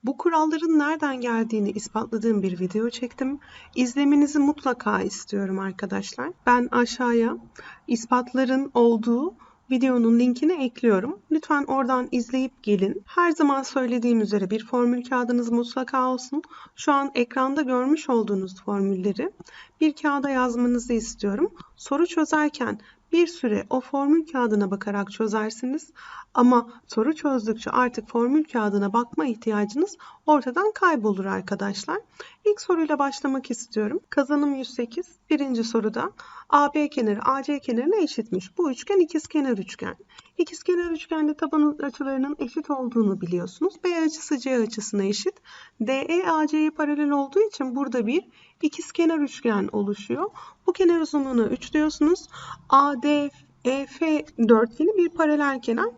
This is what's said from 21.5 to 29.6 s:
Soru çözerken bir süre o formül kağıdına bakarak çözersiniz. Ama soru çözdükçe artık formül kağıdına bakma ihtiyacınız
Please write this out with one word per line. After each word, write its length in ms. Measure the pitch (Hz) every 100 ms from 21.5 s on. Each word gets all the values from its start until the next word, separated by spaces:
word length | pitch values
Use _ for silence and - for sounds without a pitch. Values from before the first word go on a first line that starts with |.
| - - _
Soru 320 | - 277 349
çözerken 720 | 330 311 311 302 - 233 214 - _ _
bir 160 | 330 339
süre 380 | - 240 208 -
o 120 | 254
formül 460 | - 277 277 320 311
kağıdına 440 | 262 240 208 202
bakarak 400 | 196 208 202 196
çözersiniz. 800 | - 220 220 214 220 254 294 - - - - -
Ama 480 | - 247 247 233 - _
soru 280 | - 233 311
çözdükçe 540 | 294 262 220 220 -
artık 400 | - 247 240 226
formül 340 | 233 240 294
kağıdına 500 | 302 247 208 202 196
bakma 320 | 226 240 - 302
ihtiyacınız 720 | 220 - 208